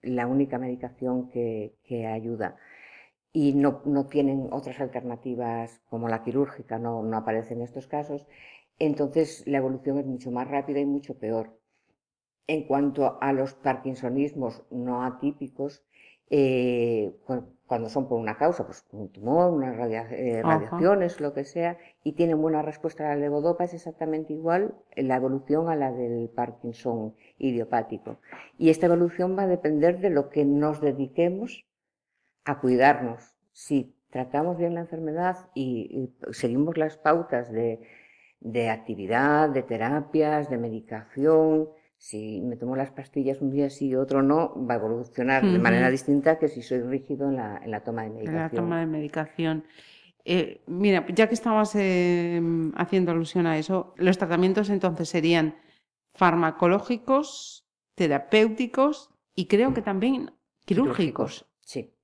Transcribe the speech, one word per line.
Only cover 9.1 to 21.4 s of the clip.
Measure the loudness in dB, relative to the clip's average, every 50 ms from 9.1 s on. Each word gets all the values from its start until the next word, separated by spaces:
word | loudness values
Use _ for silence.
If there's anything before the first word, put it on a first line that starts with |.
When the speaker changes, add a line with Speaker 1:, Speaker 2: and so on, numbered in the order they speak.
| 2 0 0 0 -2 -12 -6
Speaker 1:
la | -2 0 0
evolución | 0 0 -2 -4 -4 -2 -2 -2
es | -2
mucho | -4 -6 -8 -8 -6
más | -6 -6 -6 -4
rápida | -4 -4 -4 -2 -2 -2
y | 0
mucho | 0 -2 -4 -4 -8 -12 -8
peor. | -6 -4 -4 -4 -4 -6 -12 _ _ _ _ _ _ _ _ _ _ _ _ _ _ _ _ _ _
En | -4 -4 -4 -2
cuanto | -2 0 0 0 0 0 2 0 0 0 0
a | -2 0 0
los | 0 0 -4 -6
parkinsonismos | _ -2 -2 -2 -2 -4 -8 -8 -6 -6 -4 -2 0 -2 -2 -2 -6 -6 -6 -8 -10 -18 _
no | -10 -8 -6 -4 -4 -4 -4
atípicos, | -4 -6 -4 -4 -4 -4 -4 -12 -14 _ -8 -8 -8 -8 _ _ _ _ _ -20 -20 _ _ _ _
eh, | 2 4 4 4 4 2 2 2 2 0 0 0 0 0 -2 -4 -6 -12 _
cu-, | -6 -6 -6 -6 -10 _ _ _
cuando | _ -4 -4 -4 -4
son | -4 -4 -2
por | -2 -2 -2
una | -2 -4 -2
causa, | 0 2 0 2 0 -6
pues | -10 -10 -20 _ _ -14
un | -14 -14 -14
tumor, | _ -8 -2 0 2 4 4 4
unas | 2 0 -2 -2 -4
radia-, | -4 -4 -4 -4 -4 -6 -8 -8
eh, | -4 -2 -2 -2 0
Speaker 2:
Ajá. | 2 2 2 2
Speaker 1:
radiaciones, | 0 -2 -2 2 4 4 4 4 2 -2 -2 -4
lo | -6 -6 -4
que | -6